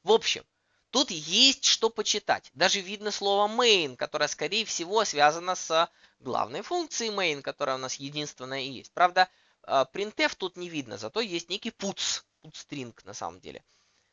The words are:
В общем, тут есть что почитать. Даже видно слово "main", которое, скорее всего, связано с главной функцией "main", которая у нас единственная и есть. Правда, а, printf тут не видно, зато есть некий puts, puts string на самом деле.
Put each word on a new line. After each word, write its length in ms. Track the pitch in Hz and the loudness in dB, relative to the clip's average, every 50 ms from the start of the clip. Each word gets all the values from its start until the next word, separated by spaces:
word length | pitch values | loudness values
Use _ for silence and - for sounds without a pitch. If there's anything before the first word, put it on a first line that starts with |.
| - | 2
В 100 | 170 214 | 4 4
общем, 320 | 226 - - - - - _ _ _ _ _ _ _ _ _ | 4 4 0 -2 -4 -6 _ _ _ _ _ _ _ _ _
тут 200 | - 247 294 - | 0 0 0 0
есть 540 | 202 156 151 156 175 220 254 269 254 - - | -2 -6 -6 0 4 6 6 6 4 4 2
что 260 | - - - - 226 | 2 2 2 2 0
почитать. 600 | - - 208 - - 208 - - 131 95 - - - | 0 -2 -2 -2 -2 -2 0 0 0 0 -2 -6 -2
Даже 260 | 131 170 190 196 202 | 0 2 2 2 0
видно 300 | 185 180 208 196 208 208 | -4 -6 -10 -8 -6 -6
слово 380 | 196 - 196 196 202 202 208 208 | -4 -2 0 2 2 4 2 2
"main", 480 | 220 240 247 233 214 185 160 139 123 | 2 2 4 6 6 4 4 0 -4
которое, 320 | - 131 - - 151 147 143 | -6 -6 -6 -2 -2 -2 -2
скорее 360 | - - 156 156 185 220 220 | -2 -4 -4 -2 -2 -2 -2
всего, 400 | - - - 170 170 202 226 208 | -4 -4 -6 -4 -2 0 0 0
связано 500 | - - 147 143 151 156 170 175 185 185 | 2 4 4 6 6 4 2 -2 -4 -4
с 360 | - - - 165 160 170 - _ _ _ _ _ _ | -4 -4 0 2 2 2 0 _ _ _ _ _ _
главной 420 | - 131 117 117 107 107 127 175 214 | -6 -4 -2 -2 -2 -2 -4 -8 -6
функцией 480 | - 349 359 339 - - - 233 226 | -4 -4 -4 -4 -4 -4 -4 -4 -2
"main", 320 | 208 196 190 165 147 139 135 | -2 0 0 0 0 -2 -4
которая 340 | 139 139 - 143 139 131 | -8 -6 -4 -2 -2 -2
у 40 | 131 | -2
нас 140 | 131 131 - | -4 -6 -8
единственная 640 | - 139 139 147 151 147 143 - - 127 127 135 139 | -8 -8 -8 -6 -6 -6 -6 -8 -12 -10 -8 -6 -6
и 100 | 127 139 | -6 -6
есть. 220 | 135 - - - _ | -8 -10 -14 -10 _
Правда, 360 | - 175 180 175 185 185 - - _ _ _ _ _ - | 2 2 4 6 4 4 4 2 _ _ _ _ _ -4
а, 260 | - 101 135 131 - - | 2 2 4 4 2 0
printf 440 | 185 202 214 - - 302 294 - | -4 -6 -4 0 0 0 0 0
тут 200 | - 190 180 - | -2 -6 -8 -8
не 120 | 180 175 175 | -8 -10 -8
видно, 300 | 165 151 135 113 104 107 | -6 -6 -6 -6 -8 -8
зато 220 | 110 110 - 214 | -8 -6 -4 -4
есть 280 | 240 208 175 170 165 - | -4 -2 -4 -6 -4 -6
некий 220 | 180 208 - 233 | -8 -6 -6 -8
puts, 520 | - - - 196 185 - - - - - - _ _ _ - | -8 -4 -6 -6 -4 -4 -4 -4 -4 -4 -6 _ _ _ -20
puts 240 | 160 - - - - | -20 -20 -20 -16 -12
string 260 | 147 143 127 120 110 - - | -10 -10 -10 -10 -12 -16 -18
на 100 | 95 104 | -16 -12
самом 260 | - 104 85 87 92 | -10 -8 -8 -10 -10
деле. 240 | - 78 65 - - _ _ _ _ _ _ _ _ _ | -14 -16 -16 -16 -18 _ _ _ _ _ _ _ _ _